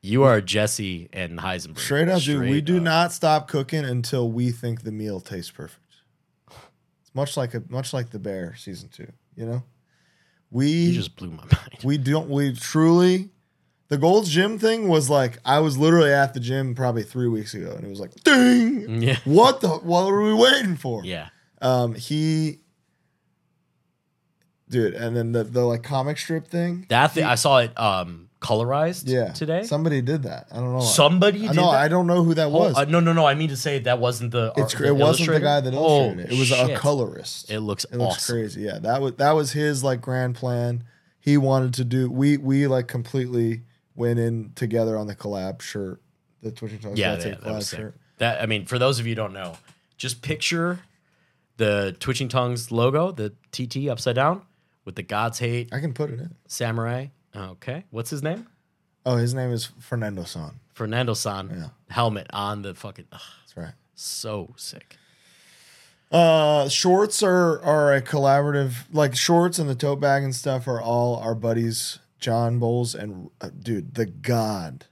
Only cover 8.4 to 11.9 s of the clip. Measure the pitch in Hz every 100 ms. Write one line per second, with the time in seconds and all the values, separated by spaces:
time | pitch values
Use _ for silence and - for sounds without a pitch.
8.4 | 87 - - 90 87 - - - _ -
9.4 | 117 120 123 _ _ _ _ _ _ _
10.4 | _ 117 143 165 170 120 - - 90 80
11.4 | 78 - - - 131